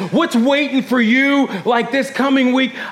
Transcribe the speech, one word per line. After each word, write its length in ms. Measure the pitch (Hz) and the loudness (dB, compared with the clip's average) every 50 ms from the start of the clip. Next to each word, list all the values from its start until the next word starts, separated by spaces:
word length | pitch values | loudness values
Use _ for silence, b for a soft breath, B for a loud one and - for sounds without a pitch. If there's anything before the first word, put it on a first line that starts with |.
| 196 165 170 | -8 -2 0
what's 240 | 262 339 - - | 0 0 2 0
waiting 460 | 233 226 277 277 285 302 254 240 269 185 | 0 2 2 2 2 0 0 -2 -2 -2
for 180 | - 240 254 | 0 0 0
you, 480 | 233 214 240 262 277 277 285 285 262 B 269 180 160 | 2 2 2 2 2 2 2 2 0 B -2 -6 -2
like, 260 | 214 247 240 233 240 | 0 0 0 0 -2
this 200 | 240 277 262 269 | -2 -2 -2 -2
coming 420 | - - 262 277 269 269 254 254 247 | -2 -2 0 0 2 2 2 2 2
week?" 200 | 262 262 - - B B B | 0 0 -2 -4 B B B